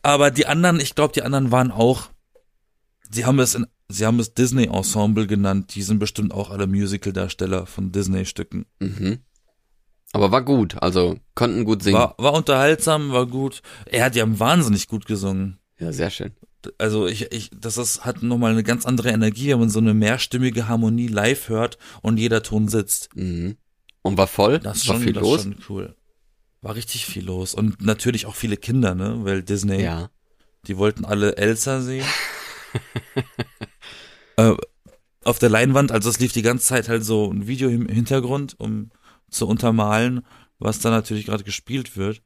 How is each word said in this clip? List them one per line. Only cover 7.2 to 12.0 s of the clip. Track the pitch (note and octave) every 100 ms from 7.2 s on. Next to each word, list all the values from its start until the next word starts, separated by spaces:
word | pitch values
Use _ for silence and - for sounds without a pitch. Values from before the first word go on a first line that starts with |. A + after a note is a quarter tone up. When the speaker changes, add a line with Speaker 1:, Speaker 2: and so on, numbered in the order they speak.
| F#2 - F#2+ F#2 F#2
Speaker 1:
von | - F#2+
Disney-Stücken. | F#2+ F#2 F#2+ F#2+ - F2 F2+ E2+ _
Speaker 2:
Mhm. | G2 G2 F#2+ A#2+ _ _ _ _ _ _ _ _ _
Aber | G#2 G2+
war | B2
gut, | B2+ C3+ F#2+ -
also | F2+ F2+ F2 E2+ _
konnten | - A#2+ G#2
gut | G#2+ G#2+
singen. | F#2+
Speaker 1:
War, | G#2